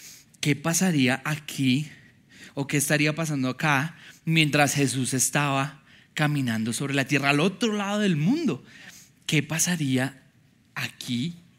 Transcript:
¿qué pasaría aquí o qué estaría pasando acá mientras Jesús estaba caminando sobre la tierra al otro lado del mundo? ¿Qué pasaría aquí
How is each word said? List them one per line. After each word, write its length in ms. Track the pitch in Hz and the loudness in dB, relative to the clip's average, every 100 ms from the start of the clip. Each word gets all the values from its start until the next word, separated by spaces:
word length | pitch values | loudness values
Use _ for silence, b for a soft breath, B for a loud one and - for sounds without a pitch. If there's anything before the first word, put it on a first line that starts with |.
| B B B - | B B B -6
¿qué 140 | 151 143 | -2 0
pasaría 680 | 165 165 190 151 123 131 151 | 0 0 2 2 2 2 -4
aquí 640 | 151 - - 135 131 151 - - _ _ B B | -8 -8 -2 0 0 -2 -14 -20 _ _ B B
o 140 | - 139 | -8 -2
qué 100 | 147 | -2
estaría 380 | - 147 151 156 | 0 0 0 -2
pasando 340 | 160 143 127 | -4 -2 -4
acá 480 | 123 160 135 165 B B B 160 | -2 0 0 -2 B B B 0
mientras 500 | 160 151 147 139 143 | 2 4 4 4 4
Jesús 380 | 135 131 120 | 0 0 -2
estaba 720 | 131 - 147 143 135 143 - b b b | 0 0 0 0 0 -2 -8 b b b
caminando 600 | - 151 147 123 110 113 | -2 0 0 0 -2 -2
sobre 200 | 113 139 | -4 -2
la 120 | 139 131 | -2 0
tierra 240 | 143 143 | 2 2
al 100 | 143 | 2
otro 340 | 185 196 233 | 2 0 -2
lado 260 | 208 196 208 | -2 -2 0
del 160 | 202 151 | 2 2
mundo? 480 | 160 302 285 127 B B B B B _ - | 2 2 0 -2 B B B B B _ -2
¿Qué 160 | 156 | -2
pasaría 800 | 139 160 175 175 139 127 135 - _ _ _ _ _ - | -2 -2 -2 0 0 0 -2 -6 _ _ _ _ _ -10
aquí 600 | 123 - - 120 160 170 - | -10 -10 -6 -4 -4 -8 -18